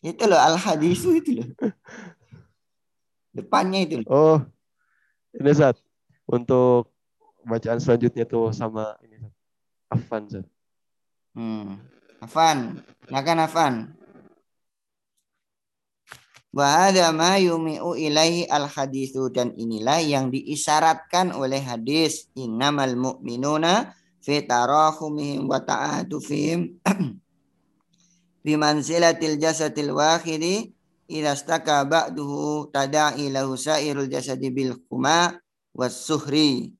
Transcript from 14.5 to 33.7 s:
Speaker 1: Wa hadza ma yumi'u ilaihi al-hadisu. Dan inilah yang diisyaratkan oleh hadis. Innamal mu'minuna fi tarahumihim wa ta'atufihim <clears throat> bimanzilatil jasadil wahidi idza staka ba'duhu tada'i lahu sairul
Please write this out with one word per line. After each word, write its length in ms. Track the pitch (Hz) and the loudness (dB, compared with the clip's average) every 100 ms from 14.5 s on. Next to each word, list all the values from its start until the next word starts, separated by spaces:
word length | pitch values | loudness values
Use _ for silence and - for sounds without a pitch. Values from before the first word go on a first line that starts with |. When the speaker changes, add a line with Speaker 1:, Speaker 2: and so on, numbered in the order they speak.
| _ _ _ _ _ _ _ _ _ _ _ _ _ _ _ _ - _ _ _ | _ _ _ _ _ _ _ _ _ _ _ _ _ _ _ _ -20 _ _ _
Speaker 1:
Wa 360 | 135 143 156 190 | 0 4 6 6
hadza 240 | 190 170 | 6 4
ma 240 | 156 170 196 | 4 2 4
yumi'u 560 | 180 165 160 156 165 | 4 2 -4 -4 -6
ilaihi 560 | 139 156 151 160 170 175 | -4 0 2 2 2 0
al-hadisu. 840 | 147 143 147 135 135 131 131 131 | -2 -2 -6 -6 -4 -6 -4 -4
Dan 200 | 127 120 - | -2 -4 -4
inilah 440 | 113 110 110 156 | -8 -4 0 0
yang 280 | 160 143 131 | 2 0 0
diisyaratkan 1040 | 135 - 143 - 151 160 160 - 175 180 | -4 -6 -6 0 2 4 0 -2 -2 -2
oleh 280 | 175 135 135 | -2 -4 -4
hadis. 680 | 135 120 113 156 156 - - | -6 -8 -2 0 0 -2 -12
Innamal 640 | - 123 113 139 147 135 123 | -12 -8 -2 0 0 -2 -2
mu'minuna 960 | 131 - 131 120 139 156 165 196 262 - _ _ | -4 -6 -10 -6 -2 0 2 2 0 -14 _ _
fi 180 | - 147 | -4 -4
tarahumihim 1040 | 143 123 123 147 156 156 156 151 143 139 139 | 0 2 4 4 4 0 -8 -6 -6 -6 -2
wa 160 | 139 | -2
ta'atufihim 1200 | - 147 147 147 - 151 - 151 147 170 175 - | -2 -4 -2 -4 -6 -8 -6 -4 -2 -2 -6 -4
<clears throat> 460 | - 196 151 - _ _ _ _ _ _ _ _ _ _ _ _ 151 | -2 -2 -4 -8 _ _ _ _ _ _ _ _ _ _ _ _ -2
bimanzilatil 880 | 151 151 151 135 165 170 165 160 151 | 2 2 2 0 2 2 2 -2 0
jasadil 560 | 160 151 151 - 143 | 0 0 -4 -2 -4
wahidi 800 | 143 151 165 165 160 165 202 226 _ _ _ _ | 0 2 2 0 -4 -2 -2 -4 _ _ _ _
idza 240 | 156 151 143 | -4 -2 -2
staka 480 | - 165 160 147 | -2 -2 2 0
ba'duhu 880 | 139 165 - - 143 143 147 151 147 | 4 2 0 -6 -8 -6 -4 -4 -4
tada'i 560 | 139 139 151 151 131 143 | -4 0 2 0 0 -4
lahu 320 | 135 135 131 | -2 -4 -4
sairul 480 | 147 | -2